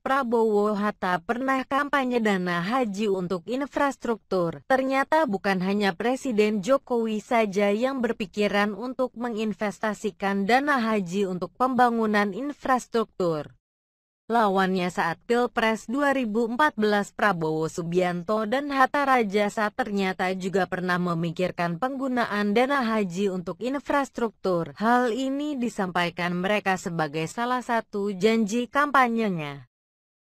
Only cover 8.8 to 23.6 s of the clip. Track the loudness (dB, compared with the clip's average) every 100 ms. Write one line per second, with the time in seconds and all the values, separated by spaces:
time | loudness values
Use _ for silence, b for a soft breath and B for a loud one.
8.8 | -8 -4 -4 -4 -6 -4 -4 -4 -6 -4
9.8 | -4 -4 -6 -4 -2 0 2 2 4 0
10.8 | 0 0 -2 -2 -2 -4 -6 -2 0 4
11.8 | 4 4 2 2 0 -4 -8 -6 0 0
12.8 | 0 -2 -2 -2 -2 -2 -6 -16 _ _
13.8 | _ _ _ _ -2 2 4 4 2 2
14.8 | -2 -2 -2 -2 0 0 0 0 0 0
15.8 | -4 0 2 2 0 -2 -2 2 0 2
16.8 | 2 2 -2 0 0 2 0 -2 -2 -4
17.8 | -2 0 0 -2 -2 -2 -2 -2 0 2
18.8 | 2 2 2 2 2 0 0 -2 -4 -2
19.8 | -4 0 -2 -2 -2 -2 0 0 0 -2
20.8 | -2 0 0 0 -2 -2 -4 -2 -2 -2
21.8 | -4 -2 -2 -2 -2 0 2 2 2 2
22.8 | 0 0 -2 -2 -2 -2 -6 -6